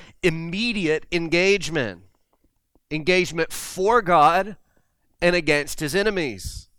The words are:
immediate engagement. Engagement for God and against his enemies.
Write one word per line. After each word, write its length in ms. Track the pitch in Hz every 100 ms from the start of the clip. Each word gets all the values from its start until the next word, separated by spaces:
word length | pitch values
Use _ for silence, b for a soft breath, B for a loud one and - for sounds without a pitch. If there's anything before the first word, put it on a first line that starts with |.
| B B
immediate 800 | 180 160 170 185 240 208 160 156 -
engagement. 920 | 175 165 165 190 202 139 160 113 87 95 _ _ _ _ _ _ _ -
Engagement 640 | 156 151 185 175 165 160
for 480 | - - - 196 240
God 560 | 185 170 147 175 196 190 _ _ _ _ _ -
and 160 | 175 175
against 440 | 156 147 143 -
his 140 | 151
enemies. 760 | 175 214 190 143 98 - - -